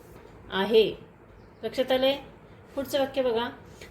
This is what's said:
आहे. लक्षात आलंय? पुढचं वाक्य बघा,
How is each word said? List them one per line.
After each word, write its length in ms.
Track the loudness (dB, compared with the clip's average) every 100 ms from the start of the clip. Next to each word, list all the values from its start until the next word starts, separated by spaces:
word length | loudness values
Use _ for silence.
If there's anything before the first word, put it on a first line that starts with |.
| -20 -20 -20 -20 -8
आहे. 420 | -2 4 4 4 0 -14 -20 -20 -20 -20 -12
लक्षात 280 | -8 -2 0
आलंय? 260 | 2 2 0 -4 -20 -20 -20 -14 -8
पुढचं 240 | -2 0
वाक्य 220 | 0 0
बघा, 280 | 0 0 -2 -8 -18 -20 -20